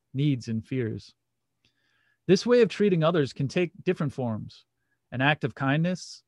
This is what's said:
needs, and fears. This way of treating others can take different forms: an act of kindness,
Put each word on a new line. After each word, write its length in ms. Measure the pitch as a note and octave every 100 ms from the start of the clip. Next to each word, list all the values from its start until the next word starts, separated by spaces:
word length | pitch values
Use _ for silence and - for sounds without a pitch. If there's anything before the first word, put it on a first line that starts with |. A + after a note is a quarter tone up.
| _
needs, 340 | C3+ D3 B2+ A#2
and 160 | A2+
fears. 520 | - C3 A2 G#2+ - _ _ _ _ _ _ _ _ _ _ _ -
This 180 | F#3+ A#3+
way 160 | B3
of 80 | G#3
treating 340 | - G#3 E3+
others 300 | D#3 F3 C3
can 140 | - C3
take 240 | F3+ F3 -
different 300 | - F#3 D3
forms: 520 | - A#2+ G#2+ G#2+ - _ _ _ _ _
an 100 | A#2+
act 220 | C#3 D3+
of 120 | C3+ -
kindness, 680 | C3+ D3 F3 F3+ - -